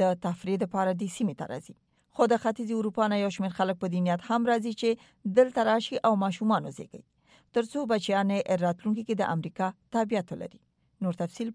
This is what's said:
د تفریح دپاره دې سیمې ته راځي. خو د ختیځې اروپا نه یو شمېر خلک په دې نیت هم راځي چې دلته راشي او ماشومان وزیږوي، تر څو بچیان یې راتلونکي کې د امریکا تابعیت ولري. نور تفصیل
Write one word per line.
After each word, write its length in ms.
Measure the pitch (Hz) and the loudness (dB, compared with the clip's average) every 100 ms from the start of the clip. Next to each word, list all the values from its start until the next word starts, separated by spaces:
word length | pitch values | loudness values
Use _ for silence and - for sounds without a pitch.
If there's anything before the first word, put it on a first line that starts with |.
د 20 | 185 175 175 | 2 2 -2
تفریح 300 | 175 185 190 | -4 -4 -2
دپاره 260 | 185 196 185 180 | -2 0 0 0
دې 80 | 196 - | -4 -2
سیمې 180 | 208 131 | -4 -4
ته 60 | - | -8
راځي. 220 | 131 - - _ _ _ - | -8 -12 -20 _ _ _ 0
خو 100 | 233 | 4
د 60 | 233 | 4
ختیځې 320 | 226 220 220 226 | 2 -2 -4 -2
اروپا 260 | 214 208 214 | -2 0 0
نه 40 | 208 | 2
یو 100 | 202 180 | 0 -2
شمېر 160 | 190 175 | -4 0
خلک 200 | 190 180 | -2 0
په 80 | 185 | -2
دې 80 | 175 | 0
نیت 160 | 180 175 - | 0 0 0
هم 140 | 233 233 | 0 2
راځي 220 | 233 233 214 | 2 0 -2
چې 100 | 233 226 - _ 202 202 | -2 -2 -6 _ 2 6
دلته 220 | 254 247 220 | 6 4 2
راشي 280 | 226 220 - 220 | 2 0 0 2
او 40 | 208 | 2
ماشومان 440 | 196 175 214 196 147 | 0 0 2 2 0
وزیږوي، 360 | 180 - - - _ _ - _ | -10 -14 -18 -20 _ _ -20 _
تر 100 | 233 226 | -4 -2
څو 80 | 285 240 | -4 0
بچیان 380 | 220 180 196 196 | 0 2 0 2
یې 240 | 202 - 185 175 | 0 0 0 0
راتلونکي 360 | 175 214 214 226 | 0 -2 -2 -2
کې 80 | 214 | -2
د 100 | 196 160 | 0 -2
امریکا 300 | 160 - 185 - _ 226 | -4 -4 -6 -6 _ -2
تابعیت 360 | 214 220 175 | 0 -2 -4
ولري. 260 | - - - _ _ _ _ 185 | -8 -12 -14 _ _ _ _ -4
نور 120 | 175 | -2
تفصیل 280 | 170 - 233 | -6 -6 -8